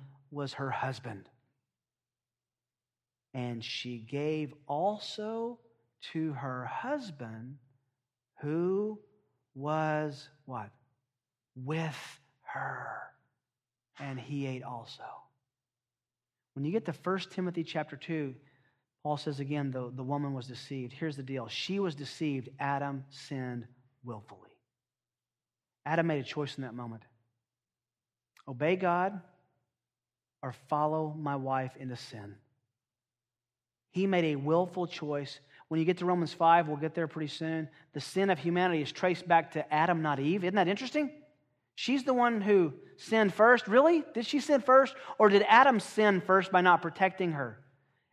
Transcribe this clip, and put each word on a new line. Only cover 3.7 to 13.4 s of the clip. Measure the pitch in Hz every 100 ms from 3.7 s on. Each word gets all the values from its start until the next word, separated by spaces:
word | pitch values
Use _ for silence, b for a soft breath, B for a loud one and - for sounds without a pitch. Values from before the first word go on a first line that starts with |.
| - 123 120
gave | 113 139 151 156 143 - -
also | 147 190 214 - - 214 226 233 233 _ _ _ _ -
to | 160 160
her | 135 135 127 120
husband | - 247 294 220 139 113 110 123 143 _ _ _ _ _ _ _ _
who | 147 160 180 190 214 208 - _ _ _ _
was | 135 147 156 156 151 151 135 - _
what? | - 123 104 _ _ _ _ _ _ _ _
With | 131 127 160 160 135 - - _ _
her. | - - 117 117 - 110 - _ _ _